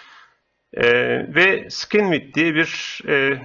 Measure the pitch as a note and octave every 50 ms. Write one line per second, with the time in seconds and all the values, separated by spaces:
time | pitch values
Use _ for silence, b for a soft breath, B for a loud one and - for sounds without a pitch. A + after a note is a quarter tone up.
0 | B B B B B B B B B _ _ _ _ _ - A2 A#2+ A#2+ A#2+ B2
1 | B2 B2 A#2+ B2+ - - C#3+ D#3 F3+ F#3+ F#3+ - - - - - - - - G#3
2 | G#3 F#3+ E3 C#3+ C#3 C#3 C3+ D3 D#3+ E3 D#3 D#3 E3 D3 - - - - - -
3 | - - D3+ C#3 C3+ C3+ C#3 C3 C3